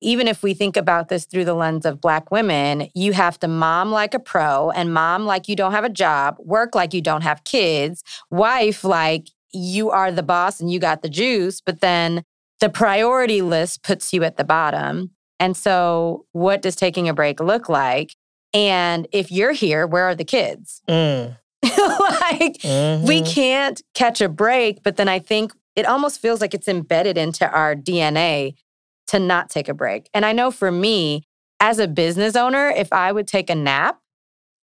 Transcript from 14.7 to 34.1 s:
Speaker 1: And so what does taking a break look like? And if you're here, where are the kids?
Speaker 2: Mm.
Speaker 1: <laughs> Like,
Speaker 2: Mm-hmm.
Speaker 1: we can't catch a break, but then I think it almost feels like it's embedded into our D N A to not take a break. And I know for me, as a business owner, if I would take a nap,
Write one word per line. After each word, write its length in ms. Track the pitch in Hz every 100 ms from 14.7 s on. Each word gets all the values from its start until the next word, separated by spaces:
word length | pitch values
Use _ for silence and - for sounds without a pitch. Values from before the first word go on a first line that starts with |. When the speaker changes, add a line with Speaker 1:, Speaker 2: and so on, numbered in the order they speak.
| 147 143 160 185 _ _ -
Speaker 1:
And 160 | 185 185
so 720 | 208 185 175 170 170 - -
what 300 | 170 185 196
does 120 | 196 175
taking 320 | 185 170 170
a 60 |
break 260 | 156 147 143
look 300 | 165 226 233
like? 460 | 147 131 131 156 - _ _ _ 208
And 520 | 208 185 175 170 165
if 200 | 202 185
you're 200 | 180 233
here, 340 | 294 190 151 170
where 160 | 175
are 100 | 185 170
the 80 | 160
kids? 560 | 254 139 76 - - -
Speaker 2:
Mm. 500 | 165 156 135 120 120 _ _
Speaker 1:
<laughs> 140 | 247 - 403 - 392 330 349
Like, 280 | - 330 -
Speaker 2:
Mm-hmm. 480 | 151 135 151 156 220
Speaker 1:
we 140 | 311
can't 600 | 320 220 262 269 277 - - -
catch 260 | 247 233
a 80 | 196
break, 540 | 156 214 254 226 202
but 140 | 202 196
then 100 | 196
I 100 | 185
think 340 | 165 214 214 - _ -
it 100 | 220
almost 340 | 262 285 285
feels 180 | 226 226
like 120 | 202
it's 140 | 196 -
embedded 500 | 180 156 165 190 175
into 320 | 160 165 180
our 240 | 156 156
D 260 | 147 143 175
N 140 | 156 151
A 360 | 170 147 139 143 _ _ _ _ -
to 120 | 202
not 300 | 180 175 160
take 180 | 156 147
a 40 |
break. 340 | 143 127 104 -
And 100 | 208 214
I 60 |
know 160 | 226 254
for 200 | 247 190
me, 520 | 175 208 214 156 147 - _ _ -
as 200 | 214 220
a 80 | 196
business 480 | 151 165 170 214 233
owner, 340 | 247 269 285
if 240 | - 196
I 180 | 185 185
would 160 | 208 202
take 220 | 196 180
a 60 | 165
nap, 440 | 143 139 190 - _